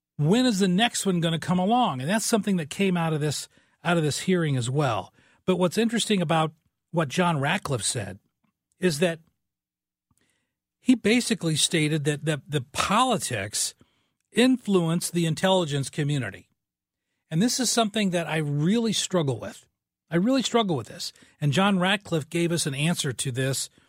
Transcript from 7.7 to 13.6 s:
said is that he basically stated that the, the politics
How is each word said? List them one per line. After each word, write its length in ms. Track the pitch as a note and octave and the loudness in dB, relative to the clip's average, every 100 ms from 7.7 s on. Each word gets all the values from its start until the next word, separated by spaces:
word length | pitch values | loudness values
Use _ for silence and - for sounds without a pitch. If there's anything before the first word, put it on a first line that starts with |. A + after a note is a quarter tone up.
| B2 | -2
said 340 | - A#2+ G2 F#2+ _ _ _ _ _ _ | -2 -4 -8 -12 _ _ _ _ _ _
is 220 | F3+ C#3+ | -2 2
that 180 | F3+ E3 _ _ _ _ _ _ _ _ _ _ _ _ _ _ _ _ | 0 -2 _ _ _ _ _ _ _ _ _ _ _ _ _ _ _ _
he 140 | - | 0
basically 600 | B3 G3+ B3 - G#3+ E3 D3+ | 2 4 2 2 -2 0 0
stated 480 | - E3 D3+ D#3 | 0 0 0 0
that 200 | D3 D3 | -2 -2
the, 160 | D3+ C#3+ - | -4 -4 -4
the 120 | C#3+ | -6
politics 1120 | - - - G#3 C4 G3+ - G#2+ G#2 - | -4 -4 0 2 2 0 -2 -6 -6 -4